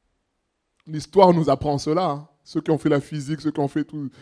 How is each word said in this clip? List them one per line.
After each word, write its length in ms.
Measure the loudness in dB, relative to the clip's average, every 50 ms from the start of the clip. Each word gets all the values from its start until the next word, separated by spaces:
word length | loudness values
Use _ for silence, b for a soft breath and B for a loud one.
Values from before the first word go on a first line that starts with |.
| _ _ _ _ _ _ _ _ _ _ _ _ _ _ _ _ _
L'histoire 480 | -12 -10 -10 -10 0 4 6 6 6 6
nous 160 | 4 2 0
apprend 280 | 0 0 0 -2 -4 -2
cela, 320 | -2 -2 -2 -2 -2 -2
hein. 200 | -4 -6 -10 -16 _ _ _
Ceux 180 | -8 -8 -6
qui 80 | -2 0
ont 80 | -2 0
fait 120 | 2 2
la 120 | 0 0
physique, 400 | 0 -4 -8 -10 -6 -6 -8 -4
ceux 100 | -4 -6
qui 80 | -4 -2
ont 80 | -4 -2
fait 160 | -2 -4 -6
toutes 300 | -6 -8 -10 -10 -12 b b